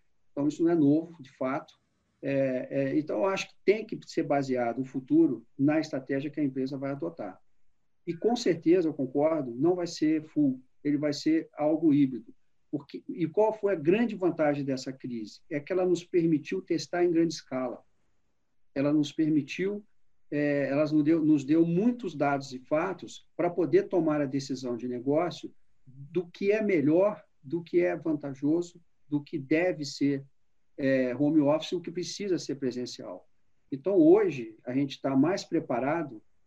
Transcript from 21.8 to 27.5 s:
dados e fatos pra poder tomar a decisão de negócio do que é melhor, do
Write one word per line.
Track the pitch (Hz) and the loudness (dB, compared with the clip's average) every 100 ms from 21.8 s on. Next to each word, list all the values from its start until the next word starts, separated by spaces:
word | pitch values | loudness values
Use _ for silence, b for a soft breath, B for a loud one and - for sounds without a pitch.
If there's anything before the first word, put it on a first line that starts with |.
| 233 240 180 | 2 0 -6
dados | 143 143 139 135 | -2 0 0 -4
e | 123 | -14
fatos | - 151 185 175 107 - - - | -4 -2 -2 -6 -12 -18 -14 -4
pra | 170 | -2
poder | 170 160 175 196 | 0 2 2 2
tomar | 185 160 151 | 0 2 0
a | 143 | 0
decisão | 135 135 127 127 120 | -4 -4 -6 -6 -6
de | 123 | -6
negócio | 123 127 147 175 165 - - - - | -4 0 0 0 -4 -14 -18 -20 -20
do | - 131 143 170 175 | -20 -20 -6 -6 -6
que | - 196 | -2 0
é | 214 | 2
melhor, | 208 180 139 165 202 208 - _ | 2 2 4 4 2 0 -10 _
do | 135 | -8